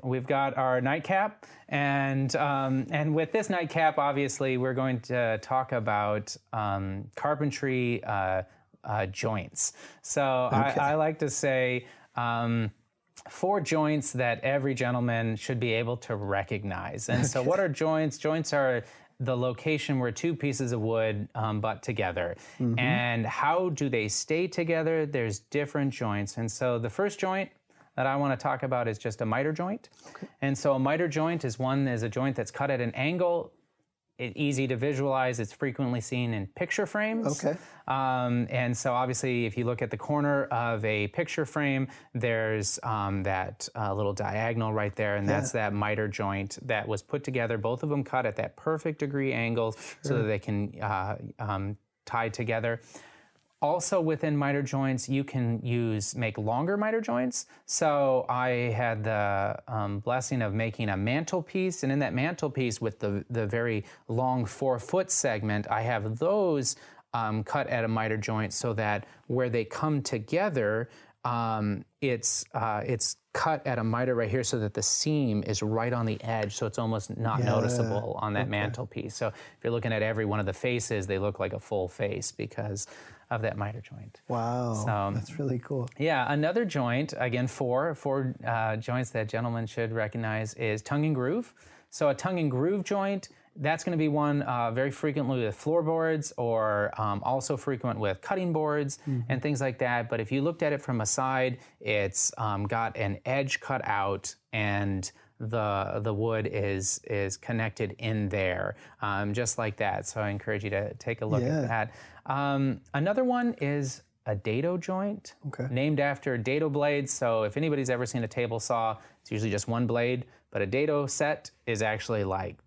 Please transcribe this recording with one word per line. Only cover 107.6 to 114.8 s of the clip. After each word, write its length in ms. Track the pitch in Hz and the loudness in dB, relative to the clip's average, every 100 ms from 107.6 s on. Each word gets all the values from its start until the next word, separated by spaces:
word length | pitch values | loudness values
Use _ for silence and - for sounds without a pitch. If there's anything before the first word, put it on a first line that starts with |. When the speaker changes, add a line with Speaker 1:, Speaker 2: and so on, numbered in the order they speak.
| 110 - 101 - | -2 -2 -6 -4
Speaker 1:
in 300 | 113 107 101 | -2 0 0
there, 460 | 101 92 90 98 - - - | 0 0 0 -2 -6 -14 -6
um, 320 | 104 98 104 | -2 0 0
just 240 | 107 117 - | 0 -2 -2
like 180 | 110 101 | -2 -2
that. 280 | 101 98 98 | -2 -2 -4
So 140 | 113 | -2
I 80 | 104 | -2
encourage 340 | 101 - 104 | -2 -4 -4
you 60 | 104 | -2
to 240 | 101 104 - | -2 -2 -4
take 260 | - 117 | -6 -4
a 40 | 107 | 0
look 160 | 127 | 0
Speaker 2:
Yeah. 200 | 123 156 | 2 0
Speaker 1:
at 60 | 117 | 0
that. 240 | 113 110 - - - - | 0 -2 -6 -20 -12 -4
Um, 540 | 139 139 139 135 131 - | 0 2 2 2 0 -4
another 320 | 139 175 214 247 | 0 2 2 2
one 280 | 247 240 - | 2 0 0
is 420 | 143 143 135 - - _ - | 0 0 -2 -6 -16 _ -4
a 80 | 101 | -2
dado 420 | 107 117 165 | 0 0 0
joint, 580 | 180 | -2